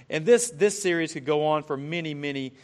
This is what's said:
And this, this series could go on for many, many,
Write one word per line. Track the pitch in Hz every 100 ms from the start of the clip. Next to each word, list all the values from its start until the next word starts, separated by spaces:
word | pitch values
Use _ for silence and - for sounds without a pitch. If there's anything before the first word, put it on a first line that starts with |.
| -
And | 156 160
this, | 233 233
this | 147 202 202
series | 185 170 160
could | 156
go | 131 151 151
on | 151
for | 147 135
many, | 143 170 160
many, | 143 147 139 131 131